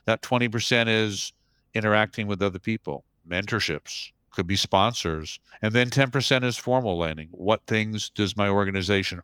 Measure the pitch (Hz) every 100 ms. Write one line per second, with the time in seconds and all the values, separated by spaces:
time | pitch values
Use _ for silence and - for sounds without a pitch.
0 | - 113 - 123 120 117 - 120 113 110
1 | 110 98 - - _ _ _ 110 107 107
2 | 110 - 104 98 98 92 - 113 - 71
3 | - _ 82 90 104 110 - 76 - -
4 | - _ _ - 87 98 - 95 104 120
5 | 90 80 80 - _ - 107 113 123 135
6 | 135 135 120 131 123 113 - 127 120 87
7 | 82 78 78 87 92 110 - 110 107 107
8 | - - 101 104 101 98 98 98 92 101
9 | 95 90